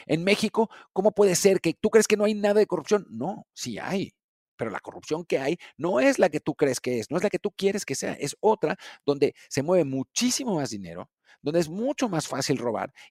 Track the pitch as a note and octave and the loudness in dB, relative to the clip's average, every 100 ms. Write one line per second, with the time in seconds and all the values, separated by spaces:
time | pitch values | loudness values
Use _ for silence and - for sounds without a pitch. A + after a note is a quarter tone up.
0 | - D#3+ F#3 G#3 G#3+ A3 A3+ - - - | -4 -2 0 0 0 0 -2 -4 -12 0
1 | G3+ - G3+ E3+ G3 F3+ E3 - A3 A3 | 0 4 4 4 4 4 0 -2 4 4
2 | - G#3 G#3 G#3 G#3 G#3 G3+ E3+ - - | 4 2 2 0 2 4 2 0 0 -2
3 | - A2 D#3 - - - B2+ F#2+ - F#3+ | -2 -8 -6 -8 -14 -12 -10 -8 -4 -4
4 | D#3 _ _ _ _ - A2+ F2+ - - | -6 _ _ _ _ -10 -8 -8 -12 -14
5 | - D#3 E3+ D3+ C3+ F3 - - E3+ A3 | -6 -6 -2 -2 -2 -4 -8 -8 -2 2
6 | C4+ C4 F#3 D3 - - C#3+ B2 B2 A#2+ | 2 4 2 0 -4 0 0 0 -2 -4
7 | - E3+ G#3 F3+ G3+ - G3 G3+ - C3+ | -2 -2 -2 -2 -6 -2 -2 -2 -4 -6
8 | - - C#3+ - G#3+ G#3+ D3+ - - - | -6 -6 -8 0 2 2 -2 -4 -10 -8
9 | - C#3+ D3 - - C#3+ D3 F#3 C#3 C3+ | -2 2 0 0 -6 -4 2 2 2 -2
10 | - - B3 - B3+ E3 C3 G#2+ F2 F2 | -4 -2 0 0 -2 -2 -4 -8 -10 -12
11 | - _ _ _ C3+ E3+ D#3 F#3+ B3+ D4 | -16 _ _ _ 0 0 0 -2 -4 -2
12 | B3 E3 - C3+ C#3+ B2 A#2+ G#2 - - | -2 -2 -4 -4 -2 0 0 -4 -4 -10
13 | - | -16